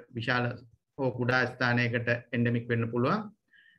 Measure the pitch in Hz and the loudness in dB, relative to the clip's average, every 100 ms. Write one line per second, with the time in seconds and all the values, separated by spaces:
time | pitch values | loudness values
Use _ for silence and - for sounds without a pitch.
0 | - 120 117 123 120 - - _ _ - | -12 -8 -2 0 0 -4 -14 _ _ -4
1 | 131 120 123 127 120 - 123 120 120 120 | -4 -2 2 2 2 0 2 2 2 0
2 | 117 117 - 120 120 117 117 113 117 120 | 0 -2 -2 0 2 2 0 -2 -2 0
3 | 127 208 214 - _ _ - | 0 0 -4 -14 _ _ -20